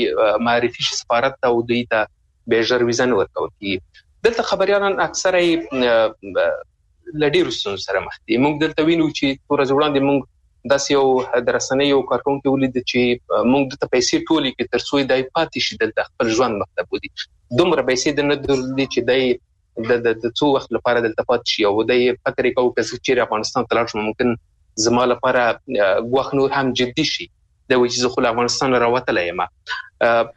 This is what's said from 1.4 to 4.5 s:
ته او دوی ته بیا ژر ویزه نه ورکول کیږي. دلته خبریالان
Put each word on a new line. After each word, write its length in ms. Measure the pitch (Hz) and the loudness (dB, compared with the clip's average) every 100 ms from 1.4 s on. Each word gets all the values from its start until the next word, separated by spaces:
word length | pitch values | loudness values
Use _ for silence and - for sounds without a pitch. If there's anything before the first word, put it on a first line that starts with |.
ته 60 | 123 | 0
او 140 | 117 | 0
دوی 220 | 120 120 120 | 0 -2 0
ته 160 | 110 104 _ _ _ 117 | 0 -2 _ _ _ 0
بیا 140 | 113 | 2
ژر 220 | 110 123 | 2 2
ویزه 220 | 120 117 127 | 2 0 0
نه 100 | 101 | 0
ورکول 340 | 87 - 80 | -2 -4 -8
کیږي. 300 | - 98 92 - - _ _ | -6 -6 -6 -8 -20 _ _
دلته 200 | 233 233 | -2 0
خبریالان 560 | 220 | -2